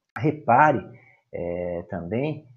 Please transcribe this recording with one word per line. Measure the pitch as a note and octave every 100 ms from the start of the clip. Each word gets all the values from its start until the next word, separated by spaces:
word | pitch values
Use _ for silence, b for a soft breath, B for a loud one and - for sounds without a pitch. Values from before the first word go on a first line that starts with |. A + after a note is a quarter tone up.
| _ -
repare, | D3 D#3 - A#2+ D3+ B2 - B B B B
é, | G2+ F2 F2 F2 F2 F2+
também | F#2+ E2+ A2 D3 D3+ -